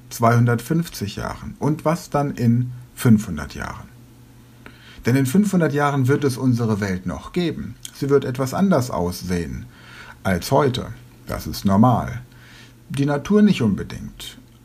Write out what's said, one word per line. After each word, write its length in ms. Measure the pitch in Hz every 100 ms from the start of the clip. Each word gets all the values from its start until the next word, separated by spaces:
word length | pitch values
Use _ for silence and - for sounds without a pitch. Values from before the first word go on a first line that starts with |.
| -
zweihundertfünfzig 1040 | - 117 117 120 117 - 165 165 - 98 -
Jahren? 400 | 110 - - -
Und 260 | 127 151 151
was 240 | 170 -
dann 220 | 147 143
in 400 | - 120 117 127 - -
fünfhundert 600 | - 127 107 - 78 - -
Jahren? 320 | - - - - - - - - - - - - - - -
Denn 100 | 131
in 100 | 135
fünfhundert 480 | 190 208 190 156
Jahren 360 | 143 147 139 127
wird 160 | 143 139
es 120 | 123
unsere 440 | 131 117 117 107
Welt 240 | 101 92 92
noch 260 | 71 -
geben. 440 | - 175 - - - -
Sie 160 | - 139
wird 160 | 139 131
etwas 280 | 127 131
anders 380 | - 196 170 123
aussehen 760 | - 87 90 90 90 80 62 - - - - - -
als 280 | - 90 -
heute. 360 | 135 147 123 - - - - -
Das 200 | - -
ist 160 | -
normal. 580 | 101 98 123 110 71 - - - - - - - -
Die 160 | 139 139
Natur 360 | 143 - 208
nicht 200 | 208 -
unbedingt, 760 | 117 90 - - - - - - - -